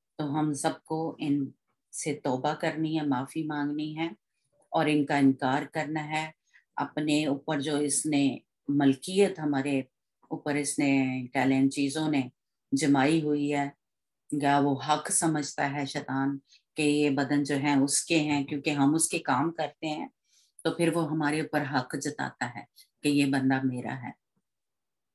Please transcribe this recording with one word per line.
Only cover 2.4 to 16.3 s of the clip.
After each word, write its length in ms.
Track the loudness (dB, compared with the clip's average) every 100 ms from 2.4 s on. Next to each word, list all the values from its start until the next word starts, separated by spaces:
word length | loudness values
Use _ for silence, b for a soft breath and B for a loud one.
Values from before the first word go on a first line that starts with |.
| -2
करनी 420 | -2 -2 -2 -2 0
है, 120 | 0
माफी 400 | -2 -2 -6 -6
मांगनी 460 | -4 -4 -4 -6
है 220 | -6 -6 -8 _ _ _ _ _
और 160 | 0 2
इनका 280 | 2 2 4
इनकार 480 | 4 4 0 0 -2
करना 360 | -6 -4 -6
है। 320 | -4 -4 -6 -10 b b _ -6
अपने 480 | -6 -4 0 0 0
ऊपर 360 | -2 -2 -4
जो 160 | -2 -2
इसने 640 | 0 -2 0 2 2 0 -8 _ -2
मलकियत 680 | 4 4 4 0 2 2 2
हमारे 480 | -2 0 0 -2 -2 _ _ _ _
ऊपर 260 | -8 -4 -2
इसने, 680 | -2 0 2 4 2 -2 -4
कह 120 | 0 2
लें, 240 | 4 2
चीजों 400 | 2 -2 0 0
ने 220 | 0 -2 -10 _ _ _
जमाई 480 | 0 4 4 4 4
हुई 280 | 2 0 0
है, 240 | -2 -4 -8 _ _ _ _ -8
या 260 | 0 2 4
वो 160 | 4 0
हक 360 | 0 -2 0
समझता 540 | 0 0 0 -4 -4 -4
है 200 | -4 -6
शैतान 560 | -6 -4 -2 -2